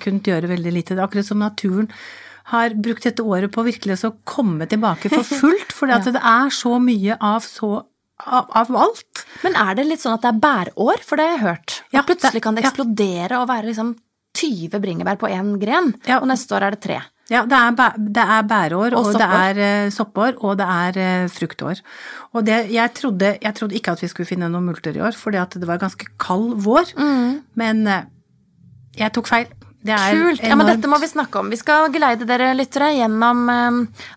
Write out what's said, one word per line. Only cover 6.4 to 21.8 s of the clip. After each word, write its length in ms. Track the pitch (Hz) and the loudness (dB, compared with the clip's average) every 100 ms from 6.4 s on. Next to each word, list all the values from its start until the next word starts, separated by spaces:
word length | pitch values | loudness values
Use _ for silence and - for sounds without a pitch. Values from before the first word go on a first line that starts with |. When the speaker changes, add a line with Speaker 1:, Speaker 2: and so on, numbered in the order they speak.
| 277 | 4
Speaker 1:
så 220 | - 247 240 | 0 0 2
mye 380 | 247 220 196 226 | 4 2 0 0
av 180 | 214 226 226 | 0 0 -4
så, 380 | - 214 202 - _ _ - | -6 -4 -4 -8 _ _ -18
av, 300 | - 254 - | -2 -2 2
av 220 | 226 233 233 | 0 2 4
alt. 480 | 339 466 - - - - 359 | 2 0 -10 -18 -18 -6 -2
Speaker 2:
Men 100 | 311 | 2
er 200 | 202 196 | 2 2
det 100 | 294 | 0
litt 140 | 320 | 0
sånn 140 | 262 226 | -2 0
at 80 | 240 | 0
det 80 | |
er 80 | 220 | 2
bærår? 560 | 294 240 175 - 226 440 - | 4 2 -2 -2 0 0 0
For 80 | 302 | 0
det 80 | 320 | 0
har 80 | 339 | 2
jeg 80 | 208 | 0
hørt. 300 | 170 - - | -2 -8 -14
At 140 | - 269 | -4 0
Speaker 1:
Ja, 60 | |
det, 80 | 277 254 | 0 2
Speaker 2:
plutselig 220 | 262 226 | 0 0
kan 100 | 220 220 | -2 0
det 100 | 269 | 0
Speaker 1:
ja. 40 | |
Speaker 2:
eksplodere 680 | 269 240 214 202 175 180 247 | 0 -2 0 0 -2 -4 -2
og 80 | 247 | -2
være 220 | 233 214 | -2 -4
liksom 220 | 220 226 233 _ _ _ - | -4 -4 -6 _ _ _ -6
tyve 460 | 320 196 165 202 | -4 -4 -4 -4
bringebær 340 | 196 170 180 196 | -4 -4 -2 -2
på 80 | 214 | -2
en 240 | 185 202 202 | -2 -2 -2
gren, 360 | 202 311 330 - - | 0 2 0 0 0
Speaker 1:
Ja. 140 | 262 | 0
Speaker 2:
og 80 | 262 | 2
neste 240 | 262 - | -2 -2
år 160 | 202 202 | -2 0
er 80 | 208 | -2
det 60 | |
tre. 160 | - - - _ - | -6 -8 -10 _ -4
Speaker 1:
Ja, 140 | 226 226 | 0 2
det 80 | 269 | 4
er 160 | 240 233 | 4 4
bæ-, 320 | 240 - 208 | 2 2 -2
det 160 | 220 196 220 | 2 4 4
er 80 | |
bærår, 480 | 214 220 160 175 233 | 2 2 2 0 0
Speaker 2:
Og 140 | 233 214 | 2 2
Speaker 1:
og 60 | |
det 80 | 214 | 4
Speaker 2:
soppår. 180 | 196 185 | 4 4
Speaker 1:
er, 200 | 190 196 | 2 2
eh, 260 | 202 208 202 | 2 2 0
soppår, 440 | 202 220 - 240 247 | -2 -4 0 -2 0
og 140 | 202 196 | -2 -2
det 100 | 185 | 0
er, 320 | 175 180 185 | 0 0 0
eh, 280 | 185 185 180 | 0 0 -2
fruktår. 480 | - 165 - 139 185 | -4 -8 -6 -8 -8